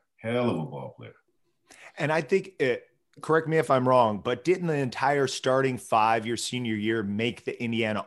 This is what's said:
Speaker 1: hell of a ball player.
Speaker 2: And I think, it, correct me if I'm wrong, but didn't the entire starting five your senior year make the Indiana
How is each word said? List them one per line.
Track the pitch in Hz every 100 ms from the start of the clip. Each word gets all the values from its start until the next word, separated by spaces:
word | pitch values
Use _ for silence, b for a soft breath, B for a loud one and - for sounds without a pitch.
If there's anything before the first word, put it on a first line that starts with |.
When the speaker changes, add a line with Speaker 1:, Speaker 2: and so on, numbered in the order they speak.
| _ _
Speaker 1:
hell | 113 123 120
of | 85
a | 73
ball | 71 65 -
player. | - - _ _ _ _ _ B B -
Speaker 2:
And | 151
I | 156
think, | 160 190 190 -
it, | 135 113 - _ _ -
correct | - 160 156
me | 160
if | -
I'm | 131 127
wrong, | 127 113 104
but | 123 123
didn't | 160 185 175
the | 147
entire | 131 - 135 143 135
starting | - 131 131 135 120
five | - 113 110 113 110
your | 113
senior | - 123 120 110
year | 107 113
make | 101 101 120 - -
the | -
Indiana | 120 113 110 104